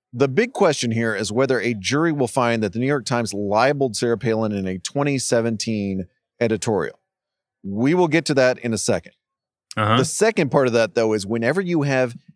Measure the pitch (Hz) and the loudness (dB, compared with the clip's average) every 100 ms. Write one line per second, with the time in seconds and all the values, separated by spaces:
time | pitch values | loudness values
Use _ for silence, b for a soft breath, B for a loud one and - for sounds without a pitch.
0 | _ 120 135 131 240 - 190 143 120 113 | _ 0 0 2 0 2 2 2 -2 -2
1 | 113 101 101 107 135 127 104 113 92 139 | 0 -2 -2 0 2 2 0 -2 -2 0
2 | 165 147 123 - 120 117 107 110 127 143 | 0 0 -2 0 0 0 -2 -2 -2 -2
3 | 107 120 117 98 101 104 131 143 135 101 | -2 -2 -2 -4 -2 2 2 2 -2 0
4 | 123 113 113 110 110 101 95 92 - 143 | 0 0 0 0 0 -2 -4 -6 -6 -4
5 | 143 139 - 120 117 110 - 110 101 95 | -2 -2 0 0 0 -2 -4 -4 -4 -4
6 | 90 _ _ - 117 107 120 104 69 - | -8 _ _ -4 0 0 0 -2 -2 -8
7 | _ _ _ _ _ _ 95 98 131 175 | _ _ _ _ _ _ -10 -2 0 2
8 | 175 160 160 139 127 127 120 110 - 95 | 2 2 2 2 2 2 -2 -2 0 -2
9 | - _ _ _ _ _ - - 107 113 | -4 _ _ _ _ _ -12 -4 2 2
10 | 131 - 214 220 143 143 131 117 110 120 | 2 0 0 2 2 2 2 2 2 2
11 | 113 107 98 117 113 165 185 170 143 131 | 2 0 -2 -2 0 0 -2 0 0 0
12 | 127 123 - | 0 -4 -20